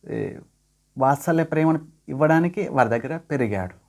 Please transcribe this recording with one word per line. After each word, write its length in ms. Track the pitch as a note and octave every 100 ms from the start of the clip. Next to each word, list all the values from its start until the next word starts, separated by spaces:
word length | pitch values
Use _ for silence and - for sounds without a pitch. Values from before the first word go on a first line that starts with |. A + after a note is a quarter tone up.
| -
ఏ, 340 | A2+ G#2 - - _ _ _ _ -
వాత్సల్య 460 | C3+ C#3+ - E3
ప్రేమను 440 | D#3+ D#3 D#3+ D#3+ D#3 _ -
ఇవ్వడానికి 580 | C3+ D3+ D#3+ F3 F3 F#3+
వారి 220 | C#3+ A#2
దగ్గర 280 | A#2 C3 E3
పెరిగాడు. 580 | - C#3+ A#2 G2 F#2 -